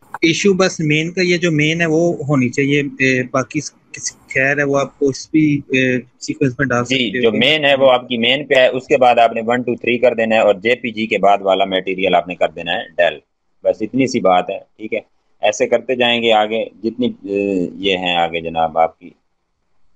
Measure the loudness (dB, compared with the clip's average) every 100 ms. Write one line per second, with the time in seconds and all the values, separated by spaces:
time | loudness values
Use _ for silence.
0 | _ -4 -2 2 2 2 0 0 0 0
1 | -2 -2 0 0 0 0 0 0 0 2
2 | 0 -2 -2 0 0 0 0 0 -2 -2
3 | 0 0 -2 -4 -4 -6 -8 -12 _ -14
4 | -14 -14 -8 -2 0 0 0 0 -2 -2
5 | -2 -2 -2 0 2 0 -2 0 0 -2
6 | -6 _ -10 -2 -2 -2 -2 -2 0 0
7 | 0 0 0 2 2 2 2 4 4 4
8 | 0 -2 0 0 2 4 4 2 0 4
9 | 4 6 2 2 -2 -2 -2 -4 -2 0
10 | 0 2 2 2 4 2 0 -2 -4 -6
11 | -4 0 2 2 2 0 0 -2 -4 -2
12 | 0 2 0 -2 -4 -4 -6 -6 -6 -2
13 | 0 -2 -12 _ _ _ -4 -2 -2 -2
14 | -2 0 2 2 0 -8 -14 -16 -10 -10
15 | -12 _ _ _ -2 0 0 0 0 -2
16 | 0 2 2 2 2 -2 -6 -6 -6 -2
17 | -4 -4 -4 -2 0 -2 -4 -4 -2 0
18 | 0 -2 -2 -4 -6 -4 -2 0 -2 -4
19 | -20 -20 _ _ _ _ _ _ _